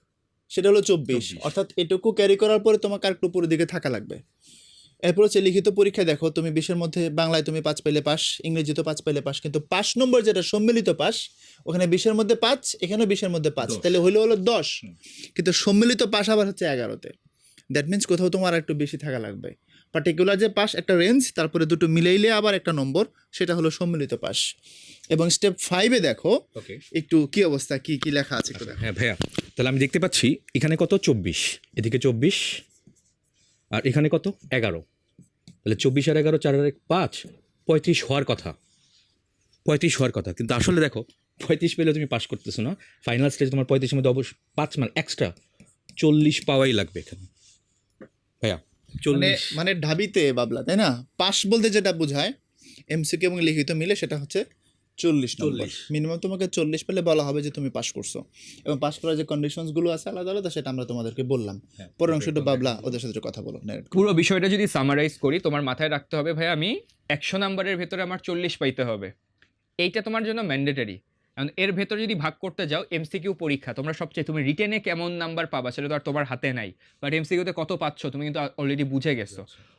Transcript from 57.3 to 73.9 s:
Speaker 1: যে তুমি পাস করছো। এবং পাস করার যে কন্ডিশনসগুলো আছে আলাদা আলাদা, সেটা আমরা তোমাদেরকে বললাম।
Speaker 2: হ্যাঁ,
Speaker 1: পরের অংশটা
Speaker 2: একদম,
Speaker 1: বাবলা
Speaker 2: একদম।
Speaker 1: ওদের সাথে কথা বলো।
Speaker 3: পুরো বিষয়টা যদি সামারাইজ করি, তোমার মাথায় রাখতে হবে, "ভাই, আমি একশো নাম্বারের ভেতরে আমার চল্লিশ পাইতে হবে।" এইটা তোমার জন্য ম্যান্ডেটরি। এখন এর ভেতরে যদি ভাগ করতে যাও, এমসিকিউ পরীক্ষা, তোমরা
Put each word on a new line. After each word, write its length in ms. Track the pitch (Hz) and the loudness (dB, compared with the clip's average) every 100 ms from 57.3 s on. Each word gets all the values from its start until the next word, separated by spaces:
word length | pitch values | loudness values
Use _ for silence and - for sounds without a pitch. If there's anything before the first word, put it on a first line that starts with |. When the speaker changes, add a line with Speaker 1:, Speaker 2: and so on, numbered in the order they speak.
| 147 | -2
Speaker 1:
যে 80 | 147 | -4
তুমি 200 | 139 139 | -4 -6
পাস 220 | 117 117 | -6 -8
করছো। 320 | - - - - - - - | -8 -10 -10 -14 -20 -20 -10
এবং 140 | - 143 | -6 -2
পাস 180 | 147 147 | -2 -4
করার 180 | 160 156 | -4 -2
যে 80 | |
কন্ডিশনসগুলো 640 | 151 151 147 156 160 151 175 | -2 -4 -4 -6 -6 -2 0
আছে 180 | 160 202 | -2 -6
আলাদা 220 | 180 185 | -8 -6
আলাদা, 200 | 202 185 | -4 -4
সেটা 200 | 156 131 | -6 -6
আমরা 140 | 131 | -6
তোমাদেরকে 380 | 120 120 113 113 | -6 -6 -6 -6
বললাম। 380 | 127 131 104 98 - - | -2 -2 -2 -10 -16 -20
Speaker 2:
হ্যাঁ, 120 | 92 - | -20 -2
Speaker 1:
পরের 160 | 143 | 0
অংশটা 160 | 156 143 | 0 0
Speaker 2:
একদম, 140 | 151 | -2
Speaker 1:
বাবলা 260 | 139 135 127 | 0 0 0
Speaker 2:
একদম। 160 | 110 117 | -2 -4
Speaker 1:
ওদের 140 | 120 | -6
সাথে 200 | 117 110 | -6 -8
কথা 200 | 117 113 | -8 -10
বলো। 180 | - - 104 104 - | -12 -12 -10 -12 -2
Speaker 3:
পুরো 200 | 190 208 | 2 4
বিষয়টা 360 | 170 170 190 190 | 4 2 2 2
যদি 180 | 196 202 | 2 0
সামারাইজ 520 | 147 135 143 151 - | 0 2 2 0 0
করি, 220 | 139 165 | 0 0
তোমার 220 | 165 147 | 0 -2
মাথায় 280 | 139 127 156 | -2 -2 -2
রাখতে 260 | 147 - 156 | -2 -4 -4
হবে, 160 | 147 | -2
"ভাই, 160 | 160 165 | -2 0
আমি 320 | 160 170 320 466 _ - | 0 -2 -4 -8 _ -6
একশো 300 | - - 190 | -4 -2 -4
নাম্বারের 380 | 196 190 190 185 | -2 -2 -2 -4
ভেতরে 260 | 175 190 | -4 -6
আমার 160 | 180 185 | -6 -6
চল্লিশ 380 | - 175 175 - | -6 -4 -4 -2
পাইতে 280 | 139 127 | -2 0
হবে।" 280 | 123 110 98 - _ _ _ _ _ - | -4 -4 -8 -14 _ _ _ _ _ -4
এইটা 240 | 175 220 | -2 -2
তোমার 220 | 208 220 | -4 -4
জন্য 180 | 220 226 | -4 -4
ম্যান্ডেটরি। 560 | 202 135 139 135 110 92 - _ _ - | -2 -2 -2 -2 -6 -8 -18 _ _ -10
এখন 120 | 139 - | -8 -2
এর 160 | 196 | -2
ভেতরে 300 | 190 202 214 | -2 -4 -4
যদি 120 | 220 | -4
ভাগ 180 | 202 160 - | -4 -4 -6
করতে 260 | 190 165 165 | -10 -8 -4
যাও, 180 | 151 - | -4 -4
এমসিকিউ 440 | 165 160 196 180 | -6 -6 -6 -6
পরীক্ষা, 400 | 180 160 139 - | -6 -4 -4 -4
তোমরা 180 | 135 143 | -8 -8